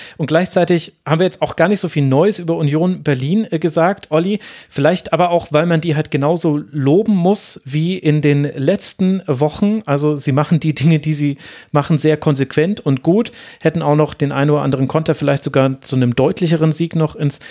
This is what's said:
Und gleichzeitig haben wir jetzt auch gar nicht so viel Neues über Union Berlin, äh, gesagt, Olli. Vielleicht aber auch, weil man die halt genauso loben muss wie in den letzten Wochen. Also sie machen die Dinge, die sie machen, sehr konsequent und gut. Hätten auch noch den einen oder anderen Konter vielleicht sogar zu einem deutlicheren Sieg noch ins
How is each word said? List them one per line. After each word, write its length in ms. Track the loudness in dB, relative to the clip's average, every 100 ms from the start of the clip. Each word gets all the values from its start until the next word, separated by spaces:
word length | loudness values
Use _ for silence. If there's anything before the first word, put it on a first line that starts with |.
| -18 -8
Und 100 | -2
gleichzeitig 680 | 0 0 0 2 0 -2 -10
haben 160 | -4 0
wir 60 | 0
jetzt 160 | -2
auch 120 | -6
gar 140 | 0 0
nicht 120 | 0
so 80 | -2
viel 120 | 0
Neues 360 | 2 4 2 0
über 180 | -4 -2
Union 460 | 0 2 0 0
Berlin, 440 | -2 -2 0 -2 -2
äh, 80 | -2
gesagt, 520 | -2 0 0 -2 -2
Olli. 280 | -2 0 -4 -8 -20 -12
Vielleicht 420 | -2 0 0 -2
aber 160 | 0 2
auch, 200 | 0 0
weil 160 | 0 2
man 160 | 0
die 140 | 0 -2
halt 140 | -2
genauso 520 | -2 0 0 0 -2 -4
loben 440 | -2 2 2 2
muss 460 | 2 2 0 -2 -6 -6
wie 320 | -2 -2 0
in 240 | 0 2
den 220 | 2 2
letzten 760 | 0 0 0 0 -2 -2 0 0 -2
Wochen. 560 | 0 0 0 -2 -2
Also 320 | -2 0 0 0
sie 160 | 0
machen 280 | 0 2 0
die 140 | 0
Dinge, 240 | 0 2 2
die 140 | 0
sie 240 | -2 -2 -4 -12 -20 -2
machen, 260 | -2 2 2
sehr 180 | 2 2
konsequent 640 | 0 0 0 0 0 -2
und 220 | -2 0
gut. 280 | 2 0 0 -8 -20 -4
Hätten 220 | -2 0
auch 120 | 0
noch 200 | 2 0
den 180 | -2 -4
einen 180 | 0 0
oder 120 | 2
anderen 260 | 0 0 0
Konter 260 | 0 -2
vielleicht 300 | -2 0 -2
sogar 340 | 0 0 0 0
zu 120 | -4
einem 220 | 0 0 2
deutlicheren 560 | 0 0 0 2 0
Sieg 240 | 0 -2 -2
noch 200 | -2 -2
ins 240 | -4 -4 -12